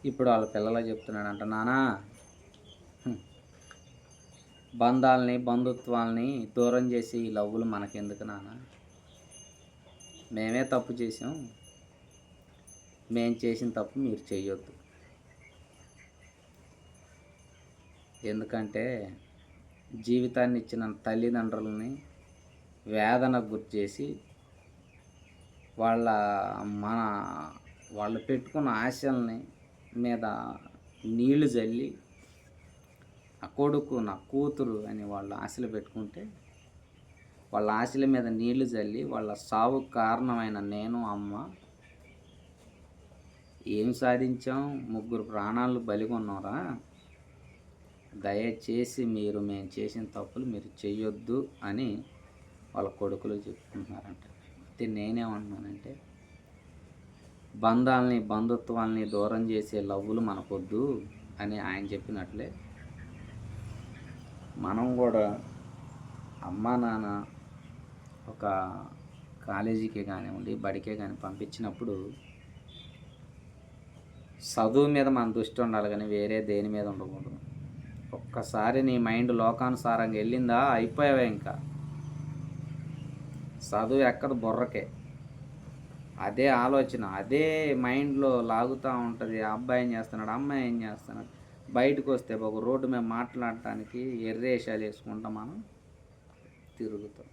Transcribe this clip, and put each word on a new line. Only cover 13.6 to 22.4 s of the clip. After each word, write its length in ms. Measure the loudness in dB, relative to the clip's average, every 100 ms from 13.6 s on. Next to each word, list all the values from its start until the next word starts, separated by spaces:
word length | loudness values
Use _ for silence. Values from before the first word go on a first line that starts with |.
| -2
తప్పు 280 | -2 -4 -2
మీరు 360 | -2 -2 -4
చెయ్యొద్దు." 480 | -4 -2 -6 -8 -20 -20 -20 -20 -20 -20 -20 -20 -20 -20 -20 -20 -20 -20 -20 -20 -20 -20 -20 -20 -20 -20 -20 -20 -20 -20 -20 -20 -20 -20 -20 -20 -20 -20 -8 -4
ఎందుకంటే 880 | -2 -2 -4 -2 -2 -2 -2 -6 -12 -20 -20 -20 -20 -20 -20 -16
జీవితాన్ని 680 | -8 2 4 4 4 4 2
ఇచ్చిన 340 | 0 -4 -4 -2 0
తల్లిదండ్రులని 920 | 2 4 2 0 -2 -4 -4 -6 -8 -14 -20 -20 -20